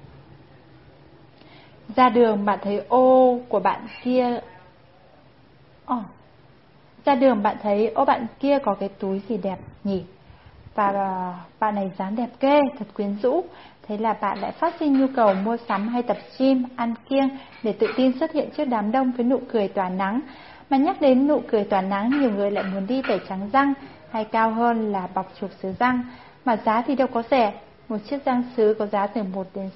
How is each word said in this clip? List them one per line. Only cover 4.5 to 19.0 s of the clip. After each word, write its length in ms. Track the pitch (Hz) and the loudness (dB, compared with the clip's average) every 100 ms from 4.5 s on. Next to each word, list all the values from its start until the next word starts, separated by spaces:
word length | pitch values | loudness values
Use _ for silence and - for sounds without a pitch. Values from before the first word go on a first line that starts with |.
| - - _ _ _ - - - _ - - - - - | -20 -20 _ _ _ -20 -20 -20 _ -20 -20 -20 -14 -6
Ồ. 100 | 240 196 - - _ - _ _ _ _ _ 294 | -6 -8 -18 -20 _ -20 _ _ _ _ _ 0
Ra 100 | 254 | 4
đường 280 | 262 220 | 4 4
bạn 140 | 208 - | 0 -2
thấy 240 | 214 202 220 | -2 0 0
ô 180 | - 277 | 0 2
bạn 220 | - 233 - | 2 -2 -4
kia 200 | 277 277 | 0 0
có 140 | 220 | 0
cái 160 | 196 196 | -4 -6
túi 320 | - 196 196 202 | -6 -6 -4 -4
gì 80 | 214 | -6
đẹp 220 | 190 185 - - | -6 -8 -14 -10
nhỉ? 200 | 202 190 170 - - - - - - - | -6 -4 -6 -18 -20 -20 -20 -20 -10 -2
Và, 120 | 202 | 0
à, 460 | 196 196 185 180 180 170 - | 0 -2 -4 -6 -10 -12 -4
bạn 160 | 214 208 | -2 -2
này 160 | 190 185 | -4 -6
dáng 180 | 190 220 | -6 -4
đẹp 140 | 240 - | -6 -2
ghê, 220 | 269 294 269 - | 2 4 2 -2
thật 60 | 208 | -12
quyến 220 | - 202 208 | -6 -6 -2
rũ. 220 | 247 320 349 - - - - | 0 0 -4 -12 -20 -18 -10
Thế 100 | 208 | -4
là 160 | 220 | -2
bạn 260 | 208 202 202 | -2 -4 -4
lại 120 | 196 | -6
phát 220 | - 339 339 | -4 -4 0
sinh 200 | 302 269 | 2 2
nhu 80 | 269 269 | 2 4
cầu 180 | 214 | 4
mua 240 | 190 208 233 - | 4 0 -4 -4
sắm 200 | 196 214 | -4 -2
hay 160 | 240 | -2
tập 140 | 240 196 - - | -2 -4 -6 0
gym, 260 | 262 262 247 - | 2 2 0 -6
ăn 180 | 233 220 - | -6 -6 -2
kiêng 200 | 269 269 - - - | 0 0 -2 -16 -6
để 100 | 220 | -4
tự 140 | 202 214 - | 0 0 2
tin 240 | 262 254 | 2 2
xuất 120 | 320 | -2
hiện 180 | 311 226 - | -2 -4 -4
trước 80 | 294 | -2
đám 260 | 226 208 | -2 0
đông 200 | 262 | 0